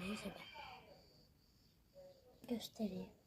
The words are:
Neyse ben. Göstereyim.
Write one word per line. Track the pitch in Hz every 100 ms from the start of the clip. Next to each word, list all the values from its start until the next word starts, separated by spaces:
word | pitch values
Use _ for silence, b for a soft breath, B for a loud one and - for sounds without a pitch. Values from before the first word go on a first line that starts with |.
| 185
Neyse | 214 196
ben. | - - - - - - - - - - - - - - - - - - - - - - 233
Göstereyim. | - - 208 185 185 -